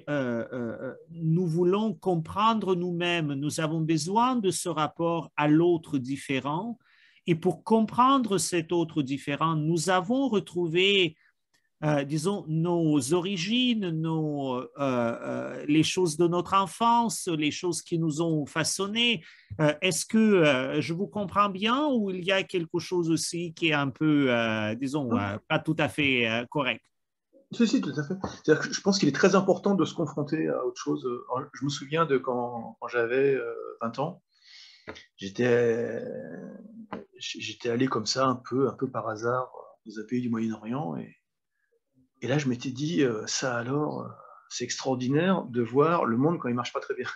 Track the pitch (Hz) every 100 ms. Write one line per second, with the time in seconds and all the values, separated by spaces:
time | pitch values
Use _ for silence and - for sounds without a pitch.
0 | - 147 127 117 - 131 117 104 131 -
1 | - 165 160 165 180 165 180 196 220 -
2 | 190 175 160 190 220 226 185 180 180 170
3 | 175 170 151 139 147 151 156 165 156 160
4 | 156 208 247 247 190 165 180 151 147 -
5 | 170 170 156 - 147 156 170 170 165 139
6 | 127 135 - 135 131 156 226 226 _ _
7 | _ _ - 160 185 165 - 226 214 -
8 | 254 269 226 190 160 175 165 175 160 160
9 | 131 139 - 143 160 160 151 170 156 185
10 | 180 262 269 208 - 175 175 165 190 202
11 | 170 - _ _ _ _ _ _ 151 147
12 | 139 156 160 202 151 160 170 175 160 151
13 | 123 180 180 196 180 240 254 226 185 160
14 | 160 160 156 143 135 127 131 151 139 123
15 | 117 117 135 123 127 135 147 151 156 -
16 | 180 151 175 175 175 196 190 - 233 233
17 | 233 - - 160 151 - 180 160 - 170
18 | 160 143 170 156 135 165 156 - 196 220
19 | 240 208 - - _ 104 151 151 185 180
20 | - 220 220 190 156 131 135 151 143 170
21 | 202 208 185 180 208 185 220 254 302 254
22 | 196 185 175 190 185 185 160 175 - 180
23 | 165 160 - 170 170 160 165 151 139 -
24 | 156 147 135 120 113 110 107 113 135 147
25 | 127 107 101 104 _ 156 156 160 143 -
26 | 143 127 113 113 123 151 127 113 _ _
27 | _ _ _ _ _ - 226 262 175 143
28 | 147 185 - - - 147 - - 196 196
29 | 147 - 190 190 190 - 202 196 151 -
30 | 151 - 143 156 160 135 127 - 143 147
31 | 127 123 - 123 147 - 143 143 135 156
32 | 160 135 131 123 120 120 113 - 117 120
33 | 117 131 139 131 117 113 113 110 117 120
34 | 156 185 _ _ _ - - - - -
35 | - _ 98 98 123 120 120 117 117 -
36 | - - - 80 - - - - - -
37 | - 92 - - 110 107 120 117 131 120
38 | 104 131 135 120 - 127 131 - 131 117
39 | 110 107 117 127 127 - - - 113 107
40 | 107 123 123 113 113 107 107 131 165 139
41 | 55 _ _ _ _ _ _ _ _ _
42 | _ _ 120 143 139 120 139 120 151 170
43 | 131 107 - - 135 120 117 143 151 135
44 | 117 117 - - _ - 123 - 135 127
45 | 123 143 180 180 - 120 117 127 156 175
46 | 131 113 147 170 123 120 123 139 - 127
47 | 120